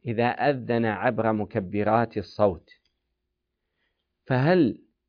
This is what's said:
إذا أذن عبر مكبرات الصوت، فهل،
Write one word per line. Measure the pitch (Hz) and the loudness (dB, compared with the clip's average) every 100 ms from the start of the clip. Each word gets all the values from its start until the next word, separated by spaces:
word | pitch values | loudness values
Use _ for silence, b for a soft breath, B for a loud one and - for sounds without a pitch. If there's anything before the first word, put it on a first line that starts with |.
| 123 | -6
إذا | 110 120 | -2 -2
أذن | - 135 131 113 117 113 | 0 -2 -2 -2 0 0
عبر | 95 123 113 110 | 0 -2 0 -2
مكبرات | 107 101 113 92 104 104 117 113 107 | -2 -4 -6 -4 -2 2 2 0 -6
الصوت، | - - 101 85 - _ _ _ _ _ _ _ _ _ _ _ _ _ _ _ - | -8 0 0 0 -12 _ _ _ _ _ _ _ _ _ _ _ _ _ _ _ -2
فهل، | 127 147 185 120 82 _ _ | 0 4 4 4 0 _ _